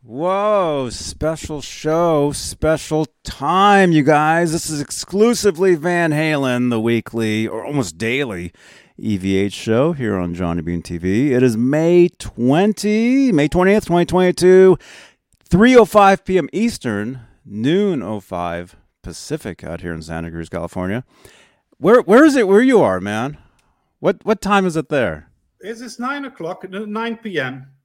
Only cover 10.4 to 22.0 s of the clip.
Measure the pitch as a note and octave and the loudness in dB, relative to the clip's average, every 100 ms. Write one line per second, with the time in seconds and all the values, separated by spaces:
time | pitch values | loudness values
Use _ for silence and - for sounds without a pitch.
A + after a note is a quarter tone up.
10.4 | F2+ E2+ D#2+ F2 - E2+ F2+ G2+ C#3+ B2 | -4 -4 -4 -6 -6 -6 -2 0 0 2
11.4 | B2+ A2 B2 D3 E3 F3 F3 _ - - | 2 2 -2 0 2 4 4 _ -18 -4
12.4 | B2 D3 G#3 G#3 G#3 G#3+ A#3 C4+ C4+ E3 | 0 2 2 0 -2 0 2 2 2 2
13.4 | D3 E3+ F#3 G#3 - F3 E3+ F3+ F#3 F3 | 0 2 2 2 2 0 2 2 2 2
14.4 | F3+ F#3 F#3+ E3 - - - _ _ _ | 6 8 8 4 -2 -20 -20 _ _ _
15.4 | _ F3+ A#3+ B3+ A3 G#3 G3 G3 - F#3 | _ 4 6 6 6 6 4 4 0 -2
16.4 | C#3+ F3 A3+ - B2 G2+ G#2+ C3 A2+ _ | 0 -2 -2 -2 -4 -4 -4 -10 -18 _
17.4 | - G2+ A#2+ F#3 G#3 D#3+ F#2 G#2+ - F2+ | -16 -4 0 2 0 -2 -6 -10 -8 -6
18.4 | F2 E2+ F2 _ _ _ - E2 - D#3 | -6 -6 -10 _ _ _ -16 -14 -10 -10
19.4 | A2 E2 - E2 F2 E2 D#2+ E2 E2+ E2 | -8 -12 -10 -10 -8 -10 -8 -10 -8 -10
20.4 | E2 E2+ E2 - F#2 A2+ - _ - _ | -10 -8 -8 -6 -6 -6 -10 _ -20 _
21.4 | _ _ _ _ C#3+ A#3+ | _ _ _ _ 2 2